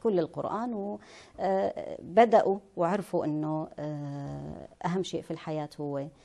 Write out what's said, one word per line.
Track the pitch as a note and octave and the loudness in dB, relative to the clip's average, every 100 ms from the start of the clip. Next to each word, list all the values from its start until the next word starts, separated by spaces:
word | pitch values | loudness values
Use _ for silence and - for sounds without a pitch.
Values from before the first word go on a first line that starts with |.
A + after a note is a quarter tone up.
كل | A#3 F#3 | 0 2
القرآن، | D#3 - - G3+ A#3+ A3 G3+ G#3 - - - - | 0 -2 -4 -4 -4 -6 -6 -8 -12 -20 -18 -4
وبدأوا | F#3 F#3+ G3 - - - - F3+ A#3 G#3+ - G3 - - | 0 2 0 -2 -8 -10 0 6 8 8 6 2 -2 -2
وعرفوا | E3+ G3+ F3 F3 | 0 0 0 -2
إنه، | D#3 D3+ D3+ D#3 D#3 - | 0 -2 -2 -2 -6 -8
آه، | D3+ D3 C#3+ C#3+ C#3+ C#3+ C#3+ D3+ - - | -8 -6 -8 -8 -8 -8 -10 -12 -14 -8
أهم | - F3+ | -4 -2
شيء | F3+ E3 | -2 -6
في | D#3+ | -6
الحياة | D#3+ - D#3 D3 - | -8 -6 -6 -6 -6
هو | D3 C#3+ C#3+ - | -6 -4 -6 -12